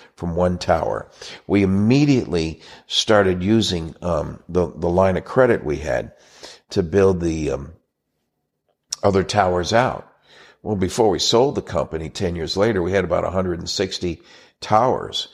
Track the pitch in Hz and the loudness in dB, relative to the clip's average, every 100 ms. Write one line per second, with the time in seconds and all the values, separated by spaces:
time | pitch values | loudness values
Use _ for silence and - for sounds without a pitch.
0 | - _ 87 85 90 87 - 82 64 53 | -20 _ -6 -2 0 0 0 0 0 -4
1 | - - - - - 101 98 98 104 135 | -8 -16 -20 -18 -2 2 4 2 4 4
2 | 147 131 73 87 80 78 - - - - | 4 2 0 -2 -2 -6 -16 -20 -6 -4
3 | - 107 95 90 92 113 98 90 82 76 | 2 4 4 2 2 2 2 -2 -6 -8
4 | 90 82 76 73 - 85 85 78 85 87 | -4 -4 -4 -10 -4 -2 -2 -2 0 2
5 | 98 90 - - 127 110 - 73 73 62 | 2 2 -2 2 4 2 -2 -4 -2 -4
6 | 55 - _ - - - _ - 85 95 | -4 -12 _ -20 -20 -20 _ -4 0 4
7 | 95 90 85 80 73 67 69 87 _ _ | 4 4 0 -2 -2 -4 -6 -18 _ _
8 | _ _ _ _ _ _ _ _ _ - | _ _ _ _ _ _ _ _ _ -2
9 | 101 98 92 104 92 90 82 113 123 65 | 0 2 0 0 2 0 0 0 0 -4
10 | - _ _ - - _ - 104 110 - | -12 _ _ -20 -20 _ -6 -2 -2 2
11 | 110 82 - 117 135 107 - 87 67 80 | 2 2 2 2 2 0 -4 -4 -4 -6
12 | 80 - 95 87 80 95 107 98 87 98 | -8 -6 -4 -4 -4 0 0 0 0 0
13 | 87 85 82 92 92 85 85 - 95 - | 0 -2 -2 -2 -2 -4 -6 -4 -4 -4
14 | 90 80 - - - _ - 107 127 104 | -6 -6 -12 -20 -20 _ -2 2 2 0
15 | - - - | -4 -8 -10